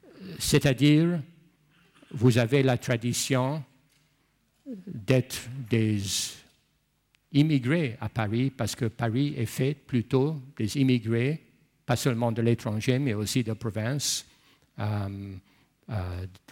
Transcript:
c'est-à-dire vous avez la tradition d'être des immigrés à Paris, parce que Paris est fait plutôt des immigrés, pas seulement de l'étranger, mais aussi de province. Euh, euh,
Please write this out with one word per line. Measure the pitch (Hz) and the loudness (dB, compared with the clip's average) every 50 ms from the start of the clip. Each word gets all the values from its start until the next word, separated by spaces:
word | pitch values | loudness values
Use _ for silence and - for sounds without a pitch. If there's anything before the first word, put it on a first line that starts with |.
| _ - - - - - - - | _ -20 -20 -18 -16 -14 -10 -6
c'est-à-dire | - - - 143 - 143 131 113 143 147 151 151 165 170 175 165 135 - - _ _ _ _ _ _ _ _ _ _ _ _ _ - - | 0 2 4 4 4 4 4 6 6 6 6 6 4 4 2 -2 -4 -8 -16 _ _ _ _ _ _ _ _ _ _ _ _ _ -20 -14
vous | - 123 113 127 110 | -2 4 4 4 6
avez | 123 117 110 135 143 127 | 4 4 4 4 4 4
la | 131 123 | 4 2
tradition | 117 - - 123 113 110 123 117 - - - 135 127 127 131 151 156 139 - _ _ _ _ _ _ _ _ _ _ _ _ _ _ _ _ _ _ _ 277 240 185 180 | 2 0 -2 -2 0 0 -2 -2 -2 -2 0 0 0 0 0 -4 -6 -8 -12 _ _ _ _ _ _ _ _ _ _ _ _ _ _ _ _ _ _ _ -14 -14 -14 -12
d'être | 202 170 120 98 - 131 127 120 - - - - 117 123 139 123 104 | -12 -12 -6 0 2 2 2 2 0 -6 -12 -10 -10 -10 -10 -4 0
des | 120 113 110 110 107 101 98 95 - - - - - - - _ _ _ _ _ _ _ _ _ _ _ _ _ _ _ _ _ 151 | 0 2 2 2 0 0 -2 -2 -4 -4 -4 -6 -10 -16 -20 _ _ _ _ _ _ _ _ _ _ _ _ _ _ _ _ _ 2
immigrés | 143 147 160 151 135 117 123 156 175 156 120 104 - | 2 4 4 2 0 0 0 0 0 -2 -4 -4 -6
à | 107 107 | -8 -6
Paris, | - - 110 101 110 117 131 135 | -4 -2 -2 0 0 0 0 -2
parce | - - 117 104 - | -2 -4 -4 -6 -4
que | - 120 | -4 -4
Paris | 110 - - 120 113 107 127 143 143 151 | -4 -2 -2 -2 -2 0 0 -2 -2 -2
est | 139 113 | -4 -6
fait | - - - 131 139 147 | -4 -2 -2 -2 -2 -2
plutôt | - _ - 135 120 107 - - 131 135 151 160 143 127 139 - | -6 _ -2 -2 -2 0 2 2 2 2 0 -2 -6 -10 -12 -6
des | - 117 101 - | -4 -4 -2 0
immigrés, | 143 135 131 127 120 107 113 117 117 120 139 156 160 - _ _ _ _ _ _ _ _ | 2 2 4 2 2 0 0 0 0 0 0 -2 -4 -10 _ _ _ _ _ _ _ _
pas | - 123 | -2 -2
seulement | - - 147 120 113 120 120 | 0 2 0 0 2 0 0
de | 113 117 | 0 2
l'étranger, | 113 117 117 - - 117 104 107 - 131 123 127 | 2 2 2 2 0 -2 -4 0 0 0 0 2
mais | 147 131 104 | 0 0 -2
aussi | 104 107 98 - 131 113 | -2 -2 -2 0 -2 -2
de | 110 110 | -2 -4
province. | - - 113 95 110 107 120 139 143 - - - - - - _ _ _ _ _ _ _ _ _ - | -6 -6 -6 -4 -4 -4 -4 -4 -2 -2 -4 -4 -4 -8 -12 _ _ _ _ _ _ _ _ _ -6
Euh, | 104 104 107 104 98 98 98 98 98 98 95 92 - _ _ _ _ _ _ _ _ - | -4 -2 -2 -2 -4 -6 -6 -8 -10 -12 -12 -14 -18 _ _ _ _ _ _ _ _ -8
euh, | 117 98 90 90 87 90 95 90 90 - _ - | -6 -6 -6 -6 -6 -8 -10 -12 -14 -20 _ -12